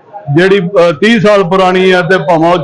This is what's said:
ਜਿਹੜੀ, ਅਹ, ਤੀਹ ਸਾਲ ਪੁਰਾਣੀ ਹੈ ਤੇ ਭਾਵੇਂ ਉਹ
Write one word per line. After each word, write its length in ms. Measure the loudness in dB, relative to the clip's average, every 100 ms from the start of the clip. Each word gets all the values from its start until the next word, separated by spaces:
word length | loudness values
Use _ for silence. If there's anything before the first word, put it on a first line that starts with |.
| -20 -16 -4 0
ਜਿਹੜੀ, 220 | 2 0
ਅਹ, 320 | -2 0 0
ਤੀਹ 280 | 0 0 0
ਸਾਲ 240 | 2 0
ਪੁਰਾਣੀ 500 | 0 0 0 0 0
ਹੈ 80 | 0
ਤੇ 160 | 0 -2
ਭਾਵੇਂ 360 | 0 0 0
ਉਹ 40 | 0